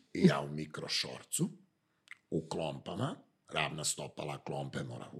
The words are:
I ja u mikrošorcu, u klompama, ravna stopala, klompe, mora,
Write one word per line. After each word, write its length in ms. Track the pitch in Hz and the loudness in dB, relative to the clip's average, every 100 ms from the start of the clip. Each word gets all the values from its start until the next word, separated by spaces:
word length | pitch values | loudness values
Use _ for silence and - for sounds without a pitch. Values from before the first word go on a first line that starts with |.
| - | -6
I 140 | - 170 | 8 8
ja 140 | 143 | 8
u 80 | 147 | 2
mikrošorcu, 1000 | 76 - - - - - 62 - - 185 - - _ _ _ - - - | -4 -6 -6 -2 0 0 -6 -4 0 0 -2 -20 _ _ _ -20 -20 -4
u 180 | 85 - | -2 0
klompama, 680 | 87 78 69 - 90 143 - - _ - | -2 -2 -2 -4 0 0 -2 -12 _ -4
ravna 360 | 80 73 76 | 0 0 0
stopala, 600 | 73 - 71 - 78 71 | -2 -2 -6 -6 -6 -6
klompe, 400 | - 71 69 73 | -4 -4 -2 -4
mora, 260 | 67 60 - | -6 -8 -10